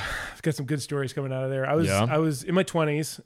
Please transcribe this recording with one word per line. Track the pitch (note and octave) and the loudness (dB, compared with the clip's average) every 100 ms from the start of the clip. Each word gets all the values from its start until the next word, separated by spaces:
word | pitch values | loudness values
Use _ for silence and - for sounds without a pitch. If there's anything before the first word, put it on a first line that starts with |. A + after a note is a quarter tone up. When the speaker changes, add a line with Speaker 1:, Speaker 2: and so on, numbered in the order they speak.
| - - - | -2 -6 -8
Speaker 1:
I've | - | -4
got | E3 | -2
some | C#3+ C#3 | -2 -2
good | D3 | -4
stories | - C#3+ C3 | -2 -4 -4
coming | D3+ C3+ | -4 -4
out | C3 | -2
of | C3+ | -2
there. | C3+ C3+ | -2 2
I | |
was, | D#3 B2 | 4 4
Speaker 2:
Yeah. | G2 A#2+ | 4 4
Speaker 1:
I | D#3 | 2
was | D#3+ C3+ | 2 0
in | - | 2
my | F3+ | 2
twenties, | F#3 E3+ D3+ D3 D#3 - | 2 2 2 0 -2 -8